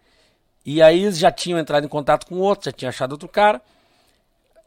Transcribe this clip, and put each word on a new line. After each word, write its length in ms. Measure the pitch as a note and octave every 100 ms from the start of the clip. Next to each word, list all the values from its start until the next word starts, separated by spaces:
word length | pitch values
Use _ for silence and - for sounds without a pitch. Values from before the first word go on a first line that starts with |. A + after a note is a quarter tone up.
| _ _ _ _ _ _ -
E 160 | D#3
aí 220 | D#3+ F3
eles 140 | G#3 D#3+
já 140 | F3
tinham 280 | - F3 E3+
entrado 260 | D3+ D3 D3
em 40 |
contato 360 | D3+ C#3+ D3+ -
com 100 | F3+
outro, 260 | G3 F#3+ C#3+
já 60 |
tinham 180 | - B2+
achado 220 | - C3
outro 140 | D3 F3
cara. 340 | G3+ G#3 B3 - _ _ _ _ _ _ _ _ _